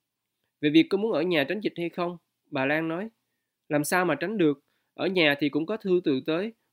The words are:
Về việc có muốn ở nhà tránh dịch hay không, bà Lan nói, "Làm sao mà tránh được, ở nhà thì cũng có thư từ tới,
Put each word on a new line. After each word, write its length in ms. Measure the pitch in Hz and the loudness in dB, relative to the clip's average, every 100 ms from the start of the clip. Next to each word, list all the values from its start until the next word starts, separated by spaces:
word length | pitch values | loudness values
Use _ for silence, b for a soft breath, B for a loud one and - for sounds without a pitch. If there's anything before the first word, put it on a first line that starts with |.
| _ _ _ _ _ _ | _ _ _ _ _ _
Về 80 | 147 | 4
việc 180 | 160 160 | 4 4
có 80 | 196 | 0
muốn 140 | 220 | 0
ở 100 | 156 | -2
nhà 220 | 180 160 | 0 0
tránh 160 | 139 202 | 0 -4
dịch 140 | 202 - | -6 -6
hay 120 | 170 | -6
không, 280 | - 175 175 _ _ _ | -4 -6 -8 _ _ _
bà 140 | 139 135 | -4 0
Lan 220 | 156 165 | 0 -2
nói, 220 | 165 220 - _ _ _ _ _ | -6 -8 -14 _ _ _ _ _
"Làm 140 | 147 | -2
sao 220 | 147 180 175 | 0 0 0
mà 100 | 143 | -2
tránh 220 | 175 220 | -2 2
được, 220 | 156 139 _ _ _ | 2 2 _ _ _
ở 140 | - 165 | -6 -2
nhà 280 | 180 151 143 | 2 2 2
thì 100 | 147 | 0
cũng 160 | 147 160 | -2 -4
có 120 | 220 | -4
thư 240 | 196 180 | 0 0
từ 180 | 170 131 160 | 2 -2 -2
tới, 280 | 165 220 - _ | -4 -4 -12 _